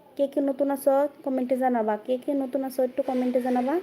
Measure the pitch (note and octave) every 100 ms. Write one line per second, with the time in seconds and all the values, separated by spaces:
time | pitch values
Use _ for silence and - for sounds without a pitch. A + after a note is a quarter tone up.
0 | - - C#4 D4 C#4 C4+ C#4 C4+ C#4 C4+
1 | D4 - C#4+ C4 B3 B3+ B3+ A#3+ G#3+ G#3+
2 | A#3 B3+ C#4 C#4 C4 C4+ C4 C4 B3+ B3+
3 | C4+ B3+ B3+ B3+ B3 B3 B3 E4